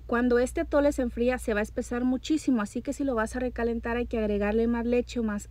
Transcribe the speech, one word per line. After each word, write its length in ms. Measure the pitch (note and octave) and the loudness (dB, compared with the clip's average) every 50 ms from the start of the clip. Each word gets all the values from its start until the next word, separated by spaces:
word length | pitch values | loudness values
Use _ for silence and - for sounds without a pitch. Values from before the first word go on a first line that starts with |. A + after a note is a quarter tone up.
| - | -4
Cuando 320 | - A#3+ A#3 B3 A#3+ A#3+ A#3+ | -2 0 2 4 4 4 4
este 220 | B3+ B3 - E4 | 2 2 0 -2
atole 300 | D#4+ - D#4+ C#4+ C#4+ D4 | -2 2 2 4 4 4
se 120 | - - B3+ | 2 2 -2
enfría, 340 | A#3+ - A#3 A#3+ B3 B3+ | -2 -2 0 0 0 0
se 160 | A#3+ - B3 G#3 | 0 -2 -2 0
va 80 | G#3 | 0
a 20 | G#3+ | 0
espesar 400 | - - B3+ A#3 - B3 A#3+ B3 | -2 -4 -6 -6 -4 -4 -2 0
muchísimo, 580 | B3+ B3+ - - - D#4+ D4 - C#4+ B3+ A3 | 0 0 0 0 0 -2 0 2 2 2 2
así 200 | G#3 - - B3 | 0 -2 -4 -6
que 100 | - C#4+ | -6 -6
si 140 | C4 - C#4 | -4 -2 -2
lo 100 | C4+ A#3+ | 0 0
vas 200 | A3 A3 A3+ - | 0 0 0 -2
a 40 | B3 | -4
recalentar, 560 | B3+ B3 - A#3+ A#3 A#3 A#3 A#3 - A#3 A#3 | -4 -4 -2 -2 -2 0 -2 -2 -2 -2 -2
hay 120 | B3 A#3+ | -2 -2
que 100 | - - | -2 -2
agregarle 500 | A3+ G#3+ G#3 G#3 G3+ G3+ G#3 G#3+ A3+ A#3 | 0 0 0 2 2 2 2 2 2 2
más 180 | A#3 A#3+ A#3 A#3 | 2 2 0 0
leche 360 | A#3+ A#3+ B3 A#3+ - - A#3+ | 2 2 2 0 0 -2 -2
o 20 | A3+ | -2
más 260 | G#3+ G#3 G#3 - - | -2 -2 -4 -6 -6